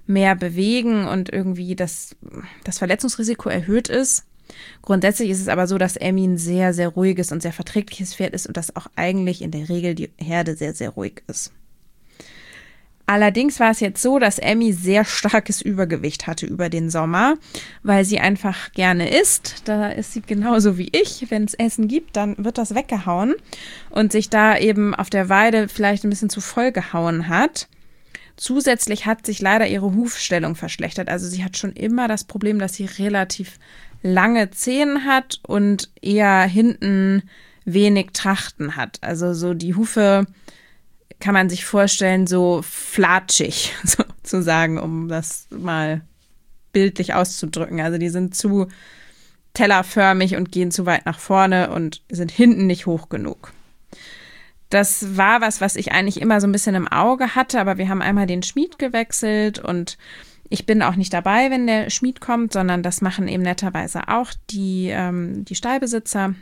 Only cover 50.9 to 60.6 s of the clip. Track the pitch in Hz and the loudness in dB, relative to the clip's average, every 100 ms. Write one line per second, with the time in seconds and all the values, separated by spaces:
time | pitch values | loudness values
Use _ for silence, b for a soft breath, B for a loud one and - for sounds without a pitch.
50.9 | 170 170 156 - 190 190 185 - - 160 | 0 -2 -8 0 4 4 4 0 -2 -4
51.9 | - - 170 170 - 240 208 190 180 180 | -8 -10 -6 -2 6 8 8 4 2 -2
52.9 | 165 - 107 - - - - - - - | -4 -4 -8 -8 -10 -16 -20 -20 -20 -20
53.9 | B B B B B B B - 202 202 | B B B B B B B 0 2 2
54.9 | - 196 190 196 233 220 - 196 - - | 0 -4 2 4 4 2 0 -2 -2 -2
55.9 | 180 196 - 226 208 202 202 214 190 165 | 0 0 0 2 2 2 0 0 0 0
56.9 | 143 214 262 247 254 254 247 196 190 190 | 2 2 2 0 0 0 0 0 -2 -2
57.9 | 190 - 202 185 180 180 277 349 - 262 | -2 0 0 0 -2 -4 -2 -4 -4 -4
58.9 | 233 226 - 220 214 214 214 - 175 175 | -2 -2 -2 0 2 0 -2 -4 -4 -4
59.9 | - B B B B B 196 | -10 B B B B B -4